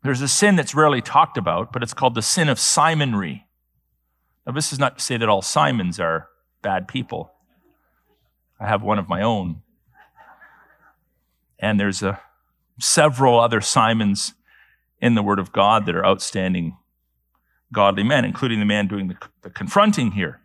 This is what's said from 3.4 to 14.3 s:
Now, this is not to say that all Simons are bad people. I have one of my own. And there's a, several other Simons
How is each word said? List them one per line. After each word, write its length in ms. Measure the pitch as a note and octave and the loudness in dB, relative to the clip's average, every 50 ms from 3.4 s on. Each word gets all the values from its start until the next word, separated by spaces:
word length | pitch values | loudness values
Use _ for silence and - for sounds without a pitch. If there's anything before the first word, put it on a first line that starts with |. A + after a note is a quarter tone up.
| _ _ _ _ _ _ _ _ _ _ _ _ _ _ _ _ _ _ _ _ _ | _ _ _ _ _ _ _ _ _ _ _ _ _ _ _ _ _ _ _ _ _
Now, 60 | - B2+ | -8 -6
this 200 | C#3+ D3+ - C#3+ | -6 -4 -4 -2
is 60 | C3 | -2
not 180 | C#3 B2+ - | -2 -2 -2
to 60 | - - | -6 -6
say 140 | - C3 | -6 -4
that 120 | A2+ A#2 A2 | -2 2 2
all 140 | G#2 G2 - | 2 0 0
Simons 560 | - - D3 D3+ C#3+ C3 A2+ F#2 F2 E2 - | -2 0 0 2 2 0 -2 -2 -4 -4 -2
are 300 | F2 E2 E2 D#2 - _ _ _ _ _ _ _ - | -2 -2 -2 -4 -6 _ _ _ _ _ _ _ -6
bad 240 | G2+ F#2+ F#2 F#2 | -4 -4 -4 -6
people. 440 | - - C3 - - - D#2+ E2 - _ _ _ _ _ _ _ _ _ _ _ _ _ _ _ _ _ _ _ _ _ _ _ _ _ _ | -6 -8 -10 -8 -8 -10 -12 -12 -14 _ _ _ _ _ _ _ _ _ _ _ _ _ _ _ _ _ _ _ _ _ _ _ _ _ _
I 60 | A2 | -4
have 160 | G#2 G#2+ G2+ | -2 -2 -2
one 160 | B2 - G#2+ | 0 -2 -2
of 100 | G2+ F#2 | -2 -2
my 140 | D#2 F2 F2 | -4 -4 -2
own. 400 | G2+ A#2 A2+ G#2 F#2 F2 E2 - _ _ _ _ _ _ _ _ - _ _ _ - - - _ - - _ _ _ _ _ _ _ _ _ _ _ _ _ _ _ _ _ _ _ _ _ _ | -2 -2 -2 -2 -4 -6 -8 -10 _ _ _ _ _ _ _ _ -20 _ _ _ -20 -20 -20 _ -20 -20 _ _ _ _ _ _ _ _ _ _ _ _ _ _ _ _ _ _ _ _ _ _
And 200 | - G#2+ G#2+ G2+ | -4 -2 -2 0
there's 220 | G2+ G2+ F#2+ - | 0 -2 -4 -4
a, 180 | G#2+ F#2+ G2+ - - _ _ _ _ _ _ _ _ _ _ - | -4 -6 -6 -6 -12 _ _ _ _ _ _ _ _ _ _ -6
several 600 | - - - E3+ D3+ D3+ C3+ A#2+ C3+ C3 A#2+ A#2 | -4 0 2 4 4 4 4 4 4 6 6 6
other 220 | A#2 A#2 A2+ G#2+ | 4 4 2 0
Simons 720 | G2 - - C3 A2+ A2 A2+ A2+ G#2+ G2+ G2 G#2 - - | 0 2 2 4 4 4 2 2 2 0 0 0 -4 -8